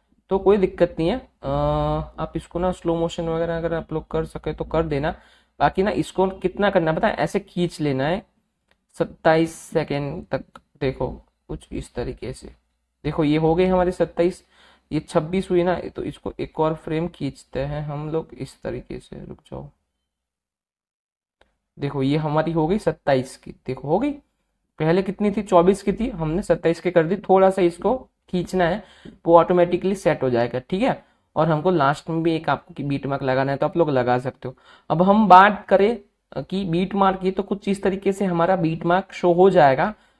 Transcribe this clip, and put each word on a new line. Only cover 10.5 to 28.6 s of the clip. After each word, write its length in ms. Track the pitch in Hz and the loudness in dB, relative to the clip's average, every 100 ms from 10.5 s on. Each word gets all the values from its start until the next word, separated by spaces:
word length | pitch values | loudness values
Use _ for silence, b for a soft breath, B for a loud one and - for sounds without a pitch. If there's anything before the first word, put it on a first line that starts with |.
| - _ _ | -20 _ _
देखो 280 | 135 127 127 - - _ - | -4 -4 -6 -8 -18 _ -16
कुछ 200 | 156 - | -16 -12
इस 200 | 135 - | -12 -10
तरीके 380 | - 117 - 117 | -8 -10 -10 -12
से। 220 | 131 - - _ _ _ _ | -14 -18 -20 _ _ _ _
देखो 200 | 143 151 | -6 -2
ये 120 | 151 156 | 0 2
हो 160 | 160 | 2
गई 120 | 165 185 | 2 2
हमारी 260 | 185 180 | 2 0
सत्ताईस, 520 | 180 165 - 175 185 _ b b b _ | 0 -2 0 -2 -2 _ b b b _
ये 100 | 151 | -6
छब्बीस 500 | - 170 156 185 190 | -2 -4 -2 -4 0
हुई 120 | 180 | 0
ना, 120 | 175 170 - | 0 -2 -6
तो 140 | - | -10
इसको 300 | 151 - - - | -10 -10 -12 -10
एक 200 | 139 - | -8 -2
और 140 | 156 156 | -2 -2
फ्रेम 320 | - 156 170 | -6 -6 -6
खींचते 500 | - 139 135 - 127 | -6 -8 -10 -10 -8
हैं 200 | 143 147 | -6 -6
हम 240 | 151 147 151 | -8 -8 -6
लोग 240 | 160 160 | -6 -8
इस 260 | - 135 - | -12 -14 -12
तरीके 360 | 110 123 - 127 | -10 -10 -12 -16
से, 240 | - - | -16 -16
रुक 140 | - - | -16 -18
जाओ। 260 | _ 65 143 _ _ _ _ _ _ _ _ _ _ _ _ _ _ _ _ _ _ _ _ - | _ -16 -16 _ _ _ _ _ _ _ _ _ _ _ _ _ _ _ _ _ _ _ _ -10
देखो 240 | 143 139 | -8 -2
ये 140 | 135 151 | 0 0
हमारी 340 | 151 151 160 | 0 0 0
हो 140 | 165 156 | 0 0
गई 100 | 214 | 0
सत्ताईस 580 | - 156 - 135 127 - | -2 -4 0 0 0 -10
की, 140 | - - - | -18 -14 -10
देखो 220 | 131 143 | -8 -2
हो 100 | 175 | 0
गई, 120 | 294 285 _ _ _ _ _ - | 0 -4 _ _ _ _ _ -4
पहले 240 | 156 180 | 0 2
कितनी 280 | 190 190 208 | 0 -2 -2
थी, 120 | 202 | -2
चौबीस 400 | 202 180 175 202 | 4 6 6 4
की 100 | - | -2
थी, 160 | 190 240 | -2 -4
हमने 320 | 190 156 170 | -4 -4 -2
सत्ताईस 380 | - 165 165 170 | 0 0 0 0
के 100 | 180 | 0
कर 140 | 170 | 2
दी। 120 | 160 180 | 2 0
थोड़ा 320 | - 190 190 | 2 4 4
सा 120 | 190 | 4
इसको 320 | 175 170 196 254 - _ _ | 0 0 -2 -2 -6 _ _
खींचना 320 | 180 170 185 | -6 -2 0